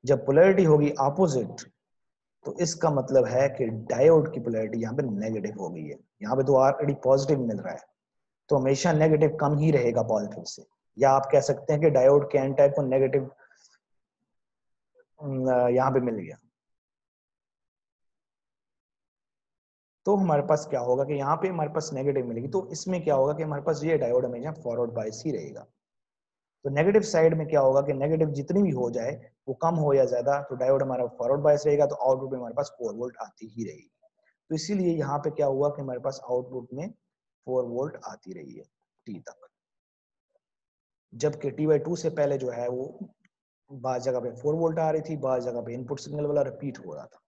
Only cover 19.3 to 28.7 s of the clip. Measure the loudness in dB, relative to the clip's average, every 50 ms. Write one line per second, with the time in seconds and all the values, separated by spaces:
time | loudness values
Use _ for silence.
19.3 | _ _ _ _ _ _ _ _ _ _ _ _ _ _ _ 0 2 2 4 2
20.3 | 2 2 2 2 0 0 0 -4 -6 -4 0 0 0 0 0 -2 -2 -4 0 -2
21.3 | -2 0 -2 -4 -2 -2 -4 -2 -4 -6 -6 -4 -6 -2 -2 0 0 -2 -4 -4
22.3 | -6 -8 -8 -4 -4 -6 -6 -6 -12 -10 -6 -6 -6 -4 0 0 2 2 2 0
23.3 | 0 -4 -4 -6 -6 -4 -2 -4 -4 -2 0 0 0 0 0 2 0 0 0 -2
24.3 | -6 -8 -8 -10 -10 -8 -8 -6 -4 -4 -4 -4 -4 -6 -6 -6 -8 -6 -6 -6
25.3 | -6 -6 -8 -10 -14 -16 -20 _ _ _ _ _ _ _ _ _ _ _ _ _
26.3 | _ _ _ _ _ _ _ -4 0 2 2 4 4 4 2 4 2 4 4 4
27.3 | 4 2 -2 0 2 4 4 6 4 4 2 0 -2 -2 0 0 2 0 0 0
28.3 | -2 -6 -6 0 2 2 2 2